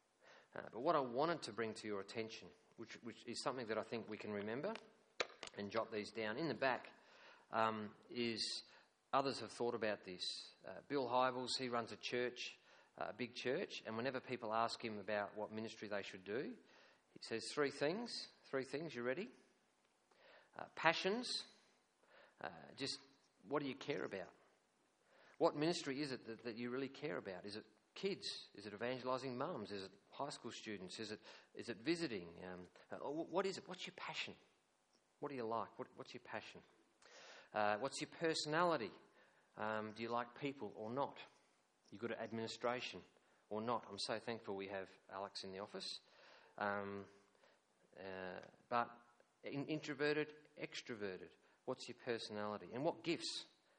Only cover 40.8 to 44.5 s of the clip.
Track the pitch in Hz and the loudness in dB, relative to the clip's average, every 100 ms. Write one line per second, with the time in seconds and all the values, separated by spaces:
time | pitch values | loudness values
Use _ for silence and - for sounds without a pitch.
40.8 | 110 127 131 - - - _ _ _ _ | -2 0 0 -2 -14 -18 _ _ _ _
41.8 | _ 101 113 110 113 113 113 - 120 123 | _ -4 -2 0 0 0 -2 2 2 2
42.8 | - 92 - - _ _ - 107 117 110 | -2 -6 -12 -20 _ _ -4 0 2 2
43.8 | - 101 - 110 - 113 - | 0 -4 -2 -2 -2 -4 -2